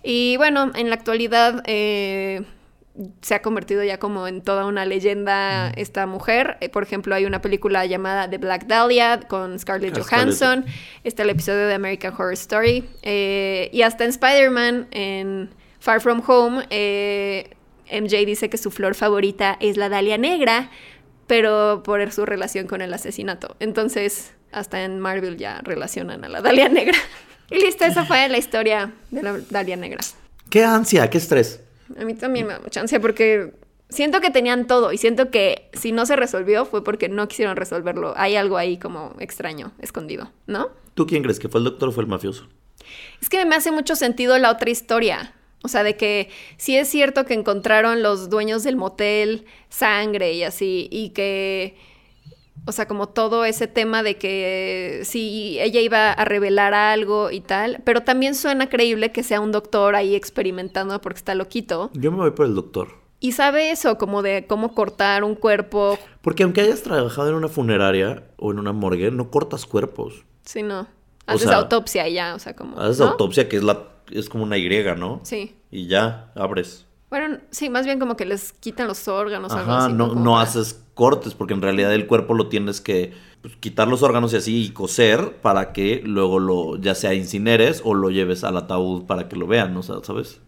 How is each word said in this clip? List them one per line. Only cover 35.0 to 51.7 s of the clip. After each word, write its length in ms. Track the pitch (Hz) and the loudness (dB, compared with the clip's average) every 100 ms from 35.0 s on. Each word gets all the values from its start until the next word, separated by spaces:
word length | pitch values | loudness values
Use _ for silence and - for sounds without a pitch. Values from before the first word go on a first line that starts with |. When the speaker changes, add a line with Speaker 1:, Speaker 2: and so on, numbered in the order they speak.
| 226 233 262 | 2 2 2
Speaker 1:
que 360 | 233 196 - _ | 4 2 0 _
si 180 | - 226 | -8 -2
no 160 | 226 240 | 0 2
se 80 | |
resolvió 500 | 277 240 190 185 214 | 2 2 -2 2 2
fue 200 | 262 214 | 2 -2
porque 240 | 202 214 180 | -4 -2 -2
no 180 | 202 208 | -2 -6
quisieron 300 | - 214 190 | -2 -2 -2
resolverlo. 580 | 185 170 175 175 160 - | -6 -6 -4 -4 -6 -2
Hay 200 | 196 208 | 0 2
algo 200 | 202 185 | 2 0
ahí 200 | 180 175 | -2 -4
como 380 | 175 165 156 - | -8 -10 -14 -14
extraño, 540 | 175 - 170 156 - - | -14 -10 -10 -10 -14 -14
escondido, 500 | - - 156 143 - _ - | -12 -12 -10 -12 -12 _ -10
¿no? 220 | 202 494 - - | -6 -8 -10 -14
Speaker 2:
¿Tú 140 | - 175 | -4 -2
quién 160 | 160 | 0
crees, 160 | 131 101 | 0 -4
que 80 | 107 | 0
fue 100 | 113 | 0
el 60 | |
doctor 240 | 120 - 131 | 0 -2 -4
o 40 | |
fue 120 | 120 | -2
el 40 | 107 | -4
mafioso? 380 | 95 98 95 - _ _ _ - - - - | -4 -6 -10 -18 _ _ _ -20 -20 -20 -10
Speaker 1:
Es 80 | - | -4
que 160 | 370 | 0
me 120 | 349 311 | 2 2
hace 160 | 330 | 2
mucho 240 | 311 302 320 | -2 -2 0
sentido 420 | 254 247 247 254 | 0 0 4 6
la 140 | 247 | 4
otra 180 | 233 233 | 2 -2
historia. 640 | 233 - 233 226 123 - _ _ _ | -4 0 0 2 -2 -8 _ _ _
O 40 | 175 | -4
sea, 140 | - | 0
de 140 | 208 208 | 0 0
que 340 | 214 208 196 - - - | 0 0 -4 -12 -20 -10
sí 200 | - 262 | 2 2
es 120 | 285 | 2
cierto 360 | 302 277 277 269 | 2 2 2 0
que 80 | |
encontraron 680 | 226 214 202 220 214 226 233 | -2 0 -2 4 4 4 2
los 300 | 214 202 185 | 2 0 -2
dueños 320 | 214 214 220 | -2 0 -2
del 140 | 226 262 | -2 -2
motel 680 | 190 - 208 214 214 220 - - _ | -4 -2 0 2 0 -4 -10 -20 _
sangre 640 | - 226 208 214 202 175 | 0 2 2 0 -2 -2
y 100 | 170 | -2
así, 440 | 170 - 196 185 - | -4 -4 -4 -4 -4
y 180 | 214 214 | -8 -8
que, 680 | 208 196 196 196 190 190 | -4 -4 -2 -4 -4 -6